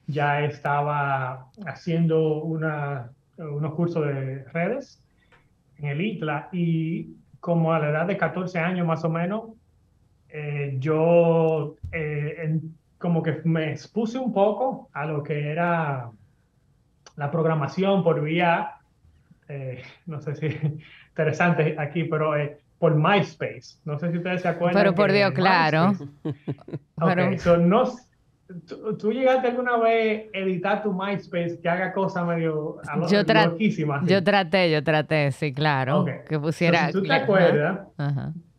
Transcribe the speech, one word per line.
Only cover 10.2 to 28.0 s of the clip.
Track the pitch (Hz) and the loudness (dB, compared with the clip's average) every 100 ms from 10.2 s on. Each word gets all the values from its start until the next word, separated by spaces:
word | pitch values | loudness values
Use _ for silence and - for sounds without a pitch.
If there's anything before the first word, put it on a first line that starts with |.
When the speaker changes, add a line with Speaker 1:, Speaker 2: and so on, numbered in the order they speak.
| _ | _
Speaker 1:
eh, | 151 147 147 143 131 | -10 -8 -6 -4 -4
yo, | 147 156 165 170 170 165 160 160 147 - - | 0 2 6 6 6 4 2 0 -4 -10 -10
eh, | 165 151 147 147 170 | -8 -6 -4 -6 -6
en-, | 160 160 160 - _ _ | -4 -4 -6 -14 _ _
como | 175 165 | -2 0
que | 160 143 | 0 -2
me | 165 165 156 | 0 0 -2
expuse | - - 208 220 254 | -6 -6 -4 -4 -4
un | 254 | -2
poco | 196 208 208 254 - - | 2 2 2 -2 -4 -10
a | 143 151 | -8 -6
lo | 151 | -6
que | 151 147 147 | -4 -6 -4
era | 156 175 170 151 135 117 110 _ _ _ _ _ _ _ _ - - | -2 0 0 -2 -4 -8 -16 _ _ _ _ _ _ _ _ -20 -8
la | 143 | -4
programación | 165 160 156 135 - 196 196 | 0 0 0 -2 -2 2 2
por | 170 151 | 2 0
vía, | 151 170 175 175 - - _ _ _ _ _ _ - | 0 2 2 2 -2 -12 _ _ _ _ _ _ -14
eh, | 143 131 123 - - - | -10 -10 -12 -16 -16 -12
no | 147 | -10
sé | - 139 | -8 -4
si | 151 | -4
<laughs> | 110 151 - - - _ | -2 -4 -4 -12 -20 _
interesante | - 156 - 175 160 156 - | -2 0 2 2 4 2 0
aquí, | 147 170 | -4 -2
pero, | 151 156 156 147 | -2 0 0 0
eh, | 143 - _ _ | -4 -8 _ _
por | 165 | 2
MySpace. | 151 160 202 - - 127 120 - _ | 4 4 4 2 -4 -8 -8 -18 _
No | 156 147 | -10 -6
sé | 175 | -4
si | 170 | -4
ustedes | 180 180 | -4 -4
se | 180 | -2
acuerdan | 170 175 185 | 0 2 4
Speaker 2:
Pero | 196 | 4
por | 180 202 | 4 4
Speaker 1:
que | 202 | 4
Speaker 2:
Dios, | 196 | 2
claro. | 131 185 180 156 156 180 | 2 4 4 4 4 2
Speaker 1:
MySpace. | 190 143 - | 2 -6 -8
Speaker 2:
<laughs> | 160 - - 139 - 143 - - | -8 -6 -8 -10 -10 -14 -12 -2
Pero | 165 180 185 | 0 2 0
Speaker 1:
Ok, | 180 | 0
so, | 175 170 | 4 4
no | 175 214 | 6 4
s-, | 254 - | 2 -4